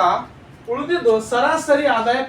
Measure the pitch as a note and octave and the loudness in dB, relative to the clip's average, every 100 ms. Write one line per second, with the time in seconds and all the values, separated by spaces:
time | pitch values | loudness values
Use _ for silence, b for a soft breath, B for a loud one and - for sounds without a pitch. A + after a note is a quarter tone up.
0 | F3+ G#3+ - - - - - B3+ D4 F4 | 2 0 -6 -18 -20 -16 -8 -6 -4 0
1 | A#3 A3 G#3+ A#3+ D4 D#4 D4+ C#4+ C#4+ A3+ | 2 0 0 0 0 0 2 2 2 0
2 | A3 C4 | 0 -2